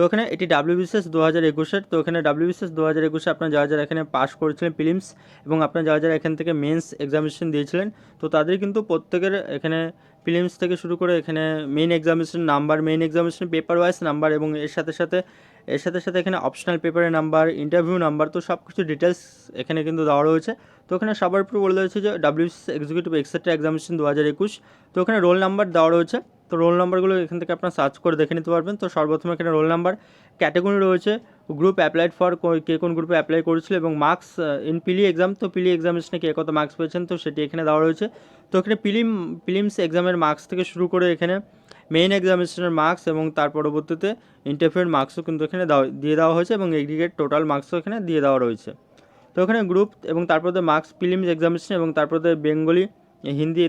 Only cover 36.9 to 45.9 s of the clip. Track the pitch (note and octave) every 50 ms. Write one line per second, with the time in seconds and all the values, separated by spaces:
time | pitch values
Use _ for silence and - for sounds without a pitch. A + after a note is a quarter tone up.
36.9 | - F3 F3 E3+ F3+ E3 - D#3 D3 D3+ D3+ C#3+ - E3 D#3+ D#3 D3+ D3+ D#3+ D#3+
37.9 | E3 - G#3 G#3+ - - - - - - _ _ - F#3 F#3 G#3 A3 G#3 - G3+
38.9 | G3+ A3+ A#3 A3+ A3 G3 E3+ D#3 E3 E3 - - F3+ G3 G3+ G#3 - - F3+ D#3+
39.9 | D#3 F3 F3 F#3 F3+ F3 D#3+ D3+ D3+ - - - F#3+ F3+ F3+ - - E3+ F3+ F3
40.9 | F3+ F3+ F3+ F3 E3 D#3 F3 F3 F#3 G3 G#3 - _ - _ - - - - -
41.9 | D#3 D#3+ F3 F#3+ G3 G3 F3+ F#3 F#3 F3+ F3+ E3 - F3+ F3+ F3 E3 D#3 D#3 D#3+
42.9 | F3+ E3+ - E3 D#3+ D#3 D#3 D#3+ D#3 D#3+ D3 D3 D3 D3+ D3+ D3+ D3 D#3 D3+ -
43.9 | E3 D#3+ F#3+ G3 A3+ - _ _ _ _ - C#3 C#3+ C#3 E3+ D#3+ - F#3 F3+ F3
44.9 | D#3+ C#3 C3+ C3+ - F3+ D#3+ - D#3+ D3+ D#3 D#3 - F3+ F3+ D#3+ D3 C#3 C3+ C3